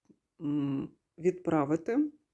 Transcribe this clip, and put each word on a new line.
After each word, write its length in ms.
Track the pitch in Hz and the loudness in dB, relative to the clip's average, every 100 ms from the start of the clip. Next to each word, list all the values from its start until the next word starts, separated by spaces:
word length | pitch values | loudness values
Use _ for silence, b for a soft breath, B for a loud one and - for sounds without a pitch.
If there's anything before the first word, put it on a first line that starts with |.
| _ - _ _ | _ -20 _ _
м, 480 | 147 147 143 139 - - _ - | -4 -2 -2 -2 -6 -12 _ -2
відправити. 960 | 170 180 - 160 143 160 196 240 302 - _ | 0 0 0 2 2 0 0 0 0 -4 _